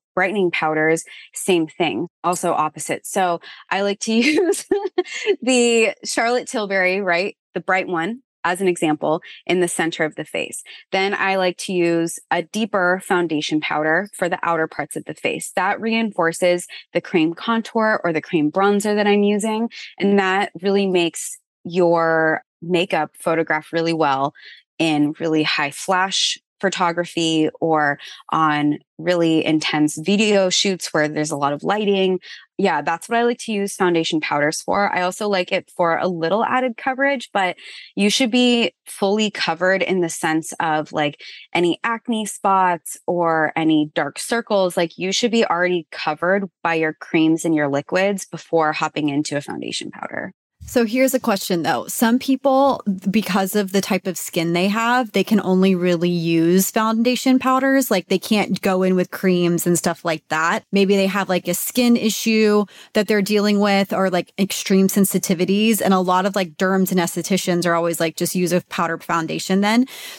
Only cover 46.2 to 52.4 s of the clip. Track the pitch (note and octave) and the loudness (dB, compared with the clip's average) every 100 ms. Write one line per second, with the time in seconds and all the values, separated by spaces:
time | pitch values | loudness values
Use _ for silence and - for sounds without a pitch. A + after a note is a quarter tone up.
46.2 | F3 G3 G3 - E3+ E3 D#3+ D3+ - E3+ | 0 0 -2 -6 -2 0 0 -2 -2 2
47.2 | D#3+ D#3+ E3+ D#3 D3 C#3 - F3+ G3 G3 | 4 2 2 0 0 -2 -2 0 0 -2
48.2 | - E3 - E3 D#3 D3+ D#3 - D3+ C#3+ | -8 -16 -2 0 2 0 -2 -2 -2 0
49.2 | D3+ D3 C#3+ D2+ A#1 - - - - - | -2 -4 -6 -8 -8 -8 -10 -10 -10 -8
50.2 | G3 - _ _ - C4 A#3 B3 C4 B3+ | -10 -12 _ _ -4 -2 0 2 2 2
51.2 | B3 G3+ - F3+ D#3 C3 - - A3+ B3 | 0 -2 -2 -2 0 -2 -4 -2 2 2
52.2 | - C4 | 0 0